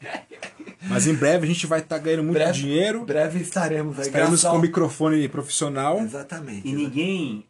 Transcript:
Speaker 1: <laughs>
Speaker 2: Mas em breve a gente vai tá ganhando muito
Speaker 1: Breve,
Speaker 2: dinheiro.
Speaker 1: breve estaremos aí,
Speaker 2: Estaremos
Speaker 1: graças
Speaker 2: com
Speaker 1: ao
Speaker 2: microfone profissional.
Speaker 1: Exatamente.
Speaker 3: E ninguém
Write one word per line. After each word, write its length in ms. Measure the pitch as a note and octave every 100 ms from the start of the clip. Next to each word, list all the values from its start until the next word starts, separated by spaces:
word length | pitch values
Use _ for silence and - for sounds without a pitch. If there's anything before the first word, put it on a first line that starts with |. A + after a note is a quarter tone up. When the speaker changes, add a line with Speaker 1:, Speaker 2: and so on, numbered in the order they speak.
| - - -
Speaker 1:
<laughs> 640 | - - - - - F#3
Speaker 2:
Mas 160 | - D#3
em 80 |
breve 320 | D3 C#3 E3+ D#3
a 20 |
gente 200 | E3+ D#3
vai 120 | D#3+
tá 160 | D#3 D#3
ganhando 240 | D#3 D#3+
muito 100 | D#3
Speaker 1:
Breve, 260 | D#3 D#3+ C#3
Speaker 2:
dinheiro. 460 | C#3 D#3 G#3 A3+ A3+
Speaker 1:
breve 340 | D3+ D#3+ F3
estaremos 600 | D#3+ F#3+ D#3+ D#3 D3+ C#3
aí, 80 | C#3
Speaker 2:
Estaremos 240 | D3 D#3+
Speaker 1:
graças 180 | E3+ F3
Speaker 2:
com 60 | E3
Speaker 1:
ao 60 |
Speaker 2:
microfone 680 | E3 E3+ D#3 - D#3 D#3 C#3
profissional. 680 | B2 - - D3 C#3 C#3+ F#3+
Speaker 1:
Exatamente. 680 | A3 C#3 C#3 E3 C#3 G2+ C3+
Speaker 3:
E 60 |
ninguém 720 | C#3+ C#3+ C3+ F3+ F#3 C#3 G#2+